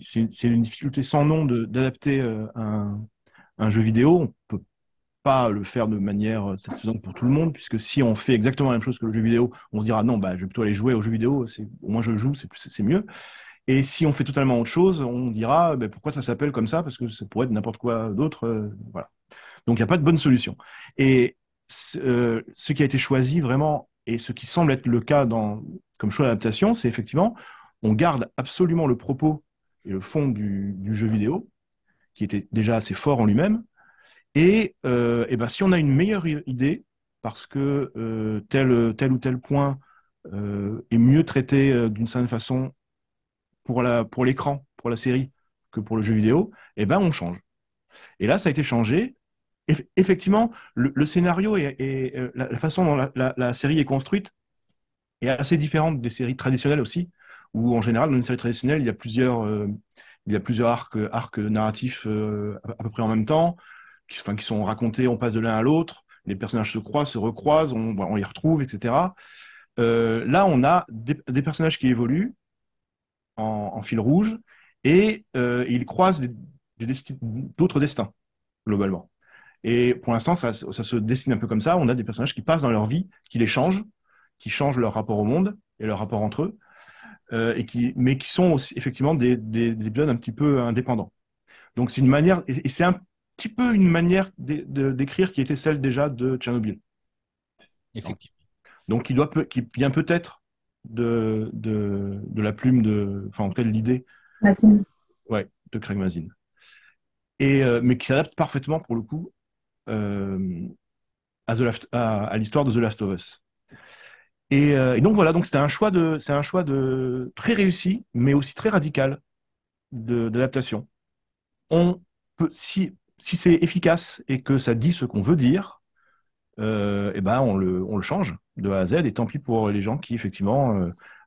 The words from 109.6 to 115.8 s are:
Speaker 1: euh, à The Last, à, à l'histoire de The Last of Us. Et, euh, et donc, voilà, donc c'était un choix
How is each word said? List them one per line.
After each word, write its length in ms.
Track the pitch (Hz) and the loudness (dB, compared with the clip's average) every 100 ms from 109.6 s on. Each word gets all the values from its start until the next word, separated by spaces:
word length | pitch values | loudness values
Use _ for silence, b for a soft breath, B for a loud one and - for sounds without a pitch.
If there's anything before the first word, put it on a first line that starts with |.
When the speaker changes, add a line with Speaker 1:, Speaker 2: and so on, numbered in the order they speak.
| _ _ - | _ _ -8
Speaker 1:
euh, 800 | 110 104 101 98 95 95 85 92 - _ _ _ _ _ _ - | -6 -4 -4 -4 -4 -4 -6 -10 -14 _ _ _ _ _ _ -4
à 80 | |
The 60 | 113 | 0
Last, 280 | 123 110 - | 0 -2 -6
à, 320 | 120 117 107 | -4 -2 -2
à 120 | 104 110 | -2 -4
l'histoire 260 | 107 151 | -2 0
de 80 | 139 | 0
The 40 | 113 | 2
Last 260 | 117 107 | 0 -2
of 120 | 101 | -4
Us. 300 | 90 - - _ _ _ B B B B B B _ _ | -6 -8 -20 _ _ _ B B B B B B _ _
Et, 260 | 139 147 143 | 4 6 4
euh, 200 | 131 123 | 4 4
et 40 | |
donc, 140 | 160 | 4
voilà, 180 | 208 165 | 6 4
donc 140 | 165 - | 4 2
c'était 100 | 143 | 2
un 120 | 143 | 0
choix 220 | - | 2